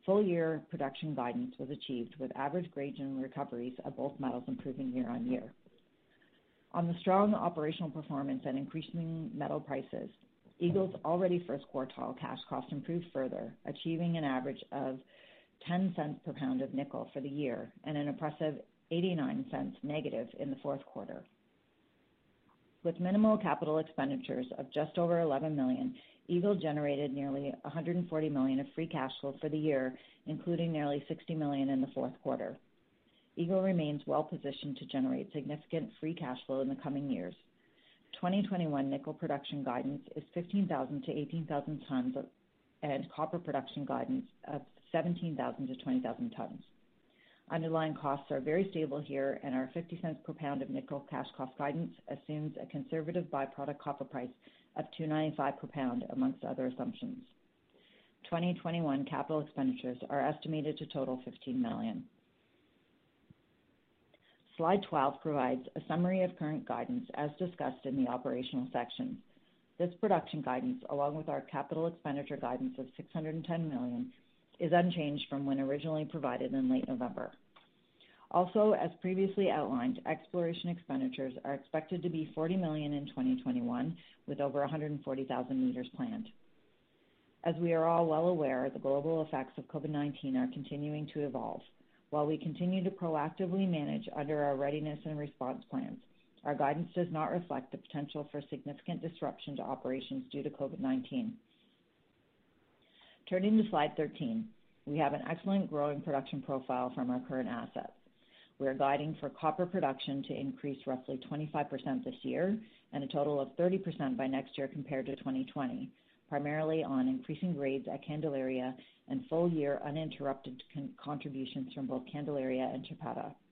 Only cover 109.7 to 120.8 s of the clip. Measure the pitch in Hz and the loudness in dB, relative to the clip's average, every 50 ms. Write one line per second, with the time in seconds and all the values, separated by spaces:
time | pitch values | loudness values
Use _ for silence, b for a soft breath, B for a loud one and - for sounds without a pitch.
109.7 | - 190 151 135 135 - - - 139 139 131 - 135 - 135 139 127 - - 143 | 2 2 2 2 0 0 -2 -2 -2 -2 -2 -2 -4 -2 -2 -4 -4 -4 -4 -6
110.7 | 135 135 - 135 131 127 - - 135 131 - - 151 151 156 147 - 151 143 - | -6 -4 -2 -4 -4 -2 -2 -6 -6 -6 -4 -4 -4 -4 -4 -2 0 -2 -2 0
111.7 | 143 135 - - 135 127 - 131 131 - - 131 127 135 170 190 214 220 B B | -4 -4 -2 -2 -2 -2 -2 -4 -8 -6 -4 -2 0 2 2 2 2 0 B B
112.7 | B B B B - 151 143 131 - 151 143 147 147 139 135 131 - - 170 180 | B B B B -6 -6 -4 -2 0 2 2 4 2 2 0 -2 0 2 4 4
113.7 | 185 190 190 170 156 - - 135 127 117 135 131 135 135 135 - - - 139 135 | 4 2 0 -2 -2 0 0 0 2 0 0 0 0 0 -2 -4 -4 -4 -4 -4
114.7 | - 147 135 - 151 131 127 127 131 - - 139 131 131 131 - - 143 135 123 | -4 -6 -4 -2 -2 -2 0 -2 -6 -4 -4 -2 -2 -2 -2 -2 -2 -2 -2 -2
115.7 | 120 - - - b b b b b b b _ 151 143 147 147 147 156 156 156 | -2 -4 -8 -8 b b b b b b b _ -4 -2 0 0 0 2 2 2
116.7 | 160 160 151 - 135 131 127 131 131 131 - - 156 - - 180 170 139 139 135 | 2 2 0 2 2 4 4 4 2 0 -2 -4 -4 0 0 0 2 2 2 2
117.7 | 135 139 - - - 139 - - 151 151 156 156 139 135 131 131 131 127 127 127 | 0 0 -2 -4 -6 -6 -4 -4 -4 0 0 0 0 2 0 0 0 0 0 -2
118.7 | 127 B B B B B B - 135 131 127 - 160 165 175 175 170 156 143 143 | -4 B B B B B B -4 -4 -4 -2 2 4 4 6 6 4 4 2 2
119.7 | 143 - - 147 143 156 160 151 - - 143 139 135 135 - 139 127 - - _ | 2 0 -2 -2 -2 -2 -2 -4 -4 -2 -2 -2 -2 -2 -6 -12 -12 -12 -14 _
120.7 | - 143 | -8 -6